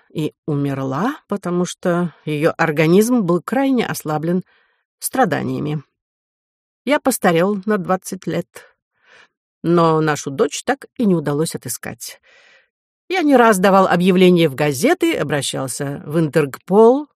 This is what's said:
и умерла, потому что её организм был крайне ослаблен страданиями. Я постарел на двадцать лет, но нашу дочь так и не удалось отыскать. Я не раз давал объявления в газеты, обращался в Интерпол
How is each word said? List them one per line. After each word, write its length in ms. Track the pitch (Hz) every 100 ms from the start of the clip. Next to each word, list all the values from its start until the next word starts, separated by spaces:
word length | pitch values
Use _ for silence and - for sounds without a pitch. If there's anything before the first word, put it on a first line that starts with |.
| _
и 220 | - 151 - -
умерла, 720 | 143 143 135 135 135 233 311 -
потому 360 | 202 180 175 175
что 460 | - 180 175 170 - 156
её 300 | 147 160 -
организм 640 | 160 151 160 185 220 247
был 220 | 170 175
крайне 420 | - 254 269 247 -
ослаблен 580 | - 151 151 160 185 - _ _ _ _ _
страданиями. 880 | - 262 208 131 127 131 147 151 - _ _ _ _ _ _ _ _ _ 233
Я 140 | 294
постарел 600 | 269 - 190 165 190 202 208
на 100 | 208
двадцать 480 | 160 185 - 185 -
лет, 220 | 165 - - - _ _ _ _ - _ _ _ _
но 400 | 165 170 165 160
нашу 300 | 156 147 151
дочь 320 | 135 269 -
так 240 | - 277 - -
и 80 | 214
не 80 |
удалось 400 | 170 147 143 165
отыскать. 680 | 156 123 - - 117 - - _ _ _ _ _ _ _ _ -
Я 120 | 370
не 160 | 302 254
раз 200 | 226 185
давал 300 | 196 190 185
объявления 640 | 175 180 185 180 175 160
в 60 | 135
газеты, 600 | 147 127 240 359 330 -
обращался 880 | 147 147 - 139 135 - 139 143 -
в 140 | 165
Интерпол 880 | 156 160 143 - - 196 226 269 294 _